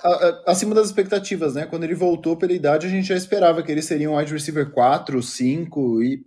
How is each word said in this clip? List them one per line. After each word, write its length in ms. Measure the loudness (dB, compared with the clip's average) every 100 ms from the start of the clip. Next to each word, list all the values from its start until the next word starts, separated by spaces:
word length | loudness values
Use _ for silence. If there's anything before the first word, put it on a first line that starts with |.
a-, 60 | 0
a-, 340 | 2 2 0 0
acima 260 | 0 2
das 120 | 2 2
expectativas, 680 | 0 0 -2 -2 -4 -2
né? 100 | -4
Quando 200 | -6 -6
ele 100 | -4
voltou 420 | 0 0 0 -2 0
pela 160 | 0
idade, 340 | 0 2 2 0
a 40 |
gente 160 | -2 0
já 80 |
esperava 480 | -2 0 4 4 4
que 80 | -2
ele 120 | -4
seria 280 | -2 -2 0
um 60 | -2
wide 160 | -2
receiver 400 | -4 -4 -4 -2
quatro, 500 | 2 4 4 0 -4
cinco, 800 | -4 -2 -2 0 -4 -2 0 0
e, 220 | 0 -4